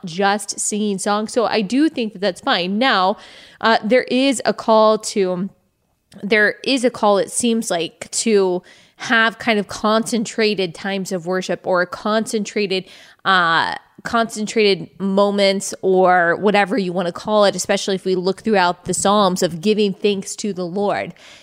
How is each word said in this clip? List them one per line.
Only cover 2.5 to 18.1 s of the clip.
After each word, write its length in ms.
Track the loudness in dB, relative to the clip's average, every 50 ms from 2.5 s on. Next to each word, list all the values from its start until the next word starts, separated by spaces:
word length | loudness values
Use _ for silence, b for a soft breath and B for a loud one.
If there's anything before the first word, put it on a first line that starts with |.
| -2 0 0 -2 -2 0
Now, 380 | 0 2 2 2 2 0 0 B B B B B B B B B
uh, 180 | B 2 2 2 2
there 220 | 2 2 2 2
is 360 | 2 0 2 2 2 0 0 -2
a 100 | -2 -4
call 440 | -2 0 2 4 6 6 6 4 2
to, 520 | 0 -4 -2 -2 0 0 0 -2 -4 -6 -8 _ _ _ _ _ _ _ _ _ _ _ -16 -10 -4
there 380 | 0 2 4 4 2 2 0 -2
is 220 | -2 0 0 0
a 60 | 0
call, 280 | -2 0 2 2 4 2
it 140 | 2 0 -2
seems 400 | -2 0 0 0 0 -2 -2 -4
like, 360 | -4 -4 -6 -8 -14 -14 -10 -6
to 500 | -4 0 2 4 4 4 2 0 -2 -6 b b b b b b b
have 420 | -4 0 2 2 2 2 0 -2
kind 180 | -2 -2 0 0
of 80 | -2
concentrated 1080 | -4 -6 -4 -2 0 0 0 0 -2 -2 -4 -4 -4 -2 0 0 0 0 0 -2 -4 -6
times 340 | -8 -8 -6 -6 -6 -6 -6
of 160 | -6 -6 -4
worship, 400 | -4 -4 -4 -4 -4 -6 -6 -2
or 180 | -2 0 0 0
concentrated, 960 | -2 -6 -6 -4 -2 0 -2 -2 -2 -4 -4 -4 -4 -4 -4 -2 -2 -2 -4 -6 B B B B B B B B
uh, 500 | 0 2 2 4 4 2 2 2 0 -2 -8 -12 _ _ -16 -10
concentrated 880 | -4 -2 -2 -2 -2 -4 -6 -6 -4 0 2 2 2 2 0 -4 -10 _ -6
moments, 760 | -4 0 2 2 2 2 2 2 2 2 2 0 -4 -8 -8 -4 0
or 520 | 2 4 4 4 6 4 4 4 2 0
whatever 400 | 0 2 2 2 2 2 2 0
you 160 | -2 -2 -2 -2
wanna 200 | -4 -4 -4 -6
call 320 | -6 -4 0 2 4 4
it, 100 | 4 2
especially 400 | 0 -2 -2 -2 -2 -2 -2 -4
if 100 | -4 -2
we 120 | -2